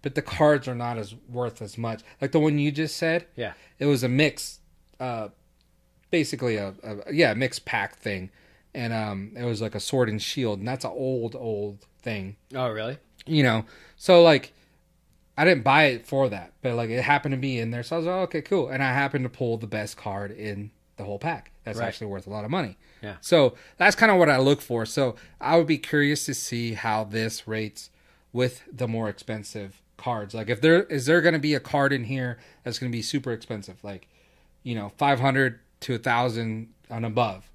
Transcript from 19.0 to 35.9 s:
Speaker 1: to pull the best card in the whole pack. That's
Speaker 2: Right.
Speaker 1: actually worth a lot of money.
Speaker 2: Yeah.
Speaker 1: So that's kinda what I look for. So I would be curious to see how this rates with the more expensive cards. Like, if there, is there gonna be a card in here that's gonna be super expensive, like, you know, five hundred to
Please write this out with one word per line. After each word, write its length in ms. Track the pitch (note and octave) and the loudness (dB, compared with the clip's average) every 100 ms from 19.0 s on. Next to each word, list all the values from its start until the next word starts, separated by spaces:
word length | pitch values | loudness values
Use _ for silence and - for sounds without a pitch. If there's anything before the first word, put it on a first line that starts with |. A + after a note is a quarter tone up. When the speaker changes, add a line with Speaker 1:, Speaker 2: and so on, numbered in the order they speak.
| C#3 C#3 | 0 -2
Speaker 1:
to 40 | B2+ | -4
pull 260 | - A#2+ A2+ | -4 -4 -4
the 100 | A2 | -4
best 300 | G#2+ G#2 - | -6 -6 -8
card 340 | G#2+ G2 G2+ | -8 -8 -8
in 400 | G#2+ G#2+ G2+ G#2 _ _ - | -8 -8 -8 -10 _ _ -14
the 80 | |
whole 140 | G2+ G2+ | -10 -6
pack. 340 | D#3+ C#3 - _ | -6 -8 -12 _
That's 140 | - A2 | -10 -6
Speaker 2:
Right. 80 | A#2 | -6
Speaker 1:
actually 200 | - G#2+ | -6 -10
worth 180 | G2 F#2 | -10 -10
a 40 | |
lot 140 | G#2+ | -10
of 60 | G#2+ | -4
money. 260 | F3+ B2 - _ _ | -4 -6 -10 _ _
Speaker 2:
Yeah. 140 | G#2 F#2+ | -14 -12
Speaker 1:
So 340 | - E3+ C3 - - _ | 2 6 6 2 -20 _
that's 180 | F#3+ - | 2 6
kinda 180 | A3+ | 4
what 140 | F#3+ D#3 | 6 6
I 80 | C3 | 6
look 240 | C3+ C#3+ | 4 2
for. 240 | - A#2 | 0 -4
So 320 | A2 - C3 - - - | -2 -2 -2 -2 -18 -8
I 160 | - E3 | 2 4
would 100 | D#3 | 4
be 120 | C#3+ | 0
curious 480 | - D3+ C#3+ D3 - | 0 2 2 0 -4
to 80 | |
see 400 | C3 - A#2+ A#2 | -6 -6 -4 -4
how 300 | G#2+ A#2 A2 | -4 -2 -2
this 440 | G#2 A2 A2 - - | -2 -4 -4 -6 -6
rates 400 | A2 G#2+ - - _ _ _ _ | -6 -6 -10 -20 _ _ _ _
with 300 | A#2+ B2+ - - | -2 -2 -2 -20
the 160 | A#2+ B2 | -6 -4
more 220 | A2+ A2 | -2 -4
expensive 720 | G2 - G#2+ G2+ A2 G2 - _ - | -6 -10 -10 -10 -12 -14 -18 _ -10
cards. 380 | B2 A2+ G2+ | -6 -6 -6
Like, 160 | A2+ G#2+ | -8 -4
if 100 | A#2+ | 2
there, 220 | D#3 E3+ | 6 6
is 220 | G#3 D3 B2+ | 4 -4 4
there 140 | E3+ | 4
gonna 160 | E3 D#3+ | 6 2
be 160 | D3 | 0
a 60 | C#3+ | -2
card 320 | - C#3+ C#3 | 0 2 2
in 120 | C#3 | 2
here 340 | A2+ C3+ B2+ A2+ - _ | -2 -6 -6 -8 -16 _
that's 160 | B2 A2+ | -10 -6
gonna 140 | B2+ | -6
be 80 | A#2 | -6
super 300 | A2 D3 B2+ | -4 -4 -4
expensive, 500 | A2+ - A2 G2 F#2 | -8 -8 -12 -12 -16
like, 260 | G2+ F#2+ _ _ _ _ _ _ | -14 -14 _ _ _ _ _ _
you 120 | B2 | -8
know, 160 | A2+ G#2 - | -8 -8 0
five 200 | C#3+ C3 | 2 4
hundred 400 | C3+ C3+ C3 A#2 _ _ | 2 2 0 -2 _ _
to 140 | - | -6